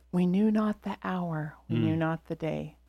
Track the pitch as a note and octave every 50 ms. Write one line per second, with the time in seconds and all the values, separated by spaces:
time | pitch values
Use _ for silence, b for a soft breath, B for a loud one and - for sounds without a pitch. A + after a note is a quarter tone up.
0 | _ _ - F3+ F3+ F3+ F3 F#3+ G#3+ A3 G#3+ A3 G#3+ G#3+ G#3+ - - G3 G3+ -
1 | - F#3+ F#3 F3+ F3+ E3+ D#3+ D#3 D3+ D#3 - - - - E3 D#3+ D#3+ D#3+ D#3+ E3
2 | D#3+ D#3+ D#3+ D#3+ - - E3 D#3+ E3 D#3 D3+ D3+ D3+ D3+ - - _